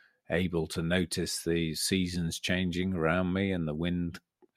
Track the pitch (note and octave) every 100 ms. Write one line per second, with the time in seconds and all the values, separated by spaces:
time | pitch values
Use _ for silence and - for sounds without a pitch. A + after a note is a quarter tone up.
0 | - _ - D#2+ F#2 F2 D#2+ - E2 F2+
1 | F2 - E2+ - - E2+ E2 D2+ - F#2+
2 | F2+ F2+ E2 - - F2+ F#2 E2+ F#2 F#2
3 | D#2+ F2 F2+ F#2 G2 F#2 D#2 D2+ E2+ F2+
4 | E2+ E2 _ _ _